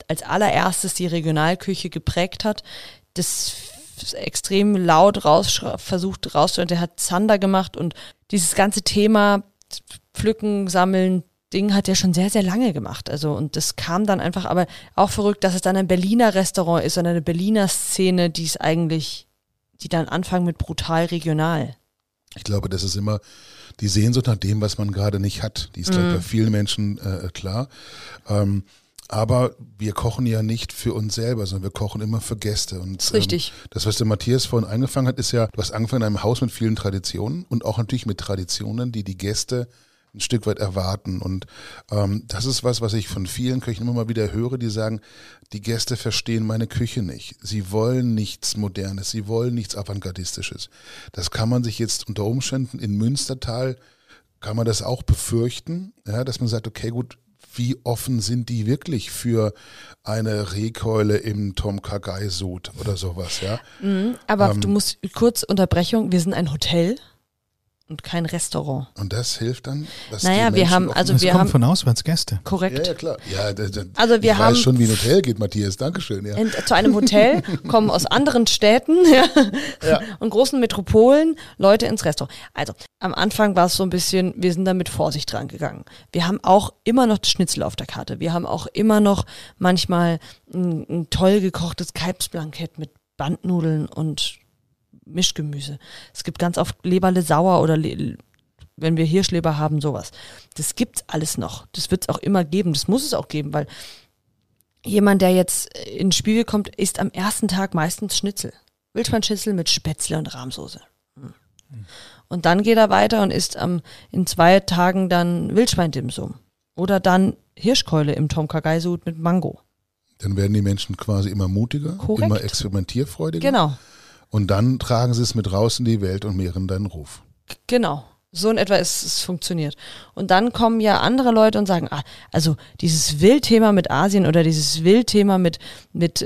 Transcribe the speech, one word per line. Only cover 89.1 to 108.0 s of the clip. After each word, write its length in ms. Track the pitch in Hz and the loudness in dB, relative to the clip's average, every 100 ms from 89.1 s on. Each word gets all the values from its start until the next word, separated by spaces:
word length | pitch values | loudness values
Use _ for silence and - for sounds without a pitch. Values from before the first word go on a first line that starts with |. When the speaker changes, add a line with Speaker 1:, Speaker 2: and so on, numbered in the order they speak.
| 202 - - - - | 4 -2 -12 -20 -2
Speaker 1:
manchmal 640 | 180 180 - 175 170 165 - - _ | 2 2 2 2 2 0 -6 -20 _
ein, 320 | 175 180 160 - | -4 -2 -2 -4
ein 220 | 170 156 | -6 -4
toll 300 | - 185 208 | 2 4 4
gekochtes 520 | 190 - 170 - - | 2 -2 -6 -8 -10
Kalbsblankett 840 | - 170 180 - 175 156 151 165 - | -6 -6 -4 -8 -8 -10 -10 -12 -10
mit 120 | 151 _ _ - | -14 _ _ -8
Bandnudeln 720 | 143 165 180 180 160 156 151 | -6 -4 -2 0 0 -2 -4
und 480 | - 156 147 - - _ _ _ _ _ _ - | -6 -6 -4 -6 -8 _ _ _ _ _ _ -10
Mischgemüse. 720 | 156 180 - 151 143 139 143 - - - | -2 -2 -2 -6 -8 -10 -12 -16 -20 -18
Es 80 | - | -12
gibt 160 | - - | -10 -2
ganz 180 | 170 170 | -2 0
oft 200 | 170 - 180 | -2 -4 0
Leberle 360 | 185 185 180 | 2 4 2
sauer 400 | 160 151 185 180 | 2 4 4 4
oder 140 | 151 160 | 4 2
Le-, 400 | 156 - 147 - _ _ _ _ - - | 0 -4 -6 -8 _ _ _ _ -20 -6
wenn 200 | 156 165 | -2 2
wir 80 | |
Hirschleber 540 | 165 175 196 170 165 151 | 2 2 2 0 0 0
haben, 220 | 151 151 | 0 0
sowas. 320 | 147 113 - - - - - | -2 -4 -8 -16 -20 -20 -16
Das 220 | - 151 - | -8 -6 -4
gibt's 260 | - - - | -4 -6 -6
alles 280 | 160 156 - | -4 -4 -4
noch. 300 | 85 - - | -6 -10 -14
Das 180 | - - | -10 -4
wird's 180 | 185 - | -2 -2
auch 100 | - | -4
immer 260 | - 196 | 0 0
geben. 280 | 160 180 180 | 2 0 0
Das 120 | 147 - | -2 0
muss 180 | 240 | 0
es 80 | 285 | 0
auch 140 | - 160 | -4 -4
geben, 260 | 151 147 | -6 -4
weil 140 | 151 147 - - - _ _ _ _ _ _ _ _ - | -4 -6 -10 -20 -20 _ _ _ _ _ _ _ _ -2
jemand, 340 | 202 202 196 | 2 4 6
der 100 | 185 | 6
jetzt 420 | 185 180 - - - | 4 2 -2 -8 -12
ins 360 | - - 190 | -12 -4 0
Spiel 300 | 160 - 220 | 0 2 2
kommt, 240 | 226 208 202 - | 2 -2 -4 -4
isst 240 | 190 - | -4 -2
am 100 | 196 | -4
ersten 380 | - 196 - 208 | -4 -4 -2 -2
Tag 260 | 185 196 | 0 -2
meistens 420 | 170 160 - | -2 -2 -4